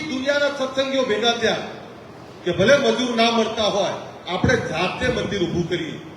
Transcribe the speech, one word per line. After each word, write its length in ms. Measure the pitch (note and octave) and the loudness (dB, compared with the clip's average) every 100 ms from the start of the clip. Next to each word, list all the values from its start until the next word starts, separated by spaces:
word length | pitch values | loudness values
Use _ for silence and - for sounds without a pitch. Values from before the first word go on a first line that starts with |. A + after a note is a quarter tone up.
| - | -2
દુનિયાના 400 | B3+ C4+ C#4+ C#4+ | -2 0 2 2
સત્સંગીઓ 540 | C#4 B3+ C4+ C4+ C4 | 0 -4 -2 0 0
ભેગા 280 | G#3 G#3+ A#3 | 0 2 2
થયા 240 | A3+ A3 - - - - - - - - - | 2 0 0 -4 -12 -14 -18 -18 -18 -18 -8
કે 80 | F3+ | -2
ભલે 260 | E3 G#3 C#4+ | 4 6 6
મજૂર 380 | A#3 A3+ B3 A3+ | 6 2 0 2
ના 160 | A3+ | 4
મળતા 320 | A3+ A3 - | 4 0 0
હોય, 320 | G#3 G3 E3 - - - - | 0 2 0 -2 -10 -12 -6
આપણે 280 | F#3 B3 A#3 | 0 2 2
જાતે 520 | - D#3+ F#3 - B3+ | 0 -2 -2 -2 -2
મંદિર 340 | - - G3 | -2 -2 -2
ઊભું 260 | E3+ F3 E3 | 0 0 -2
કરીએ. 300 | F3 D3+ - - | -2 -4 -10 -14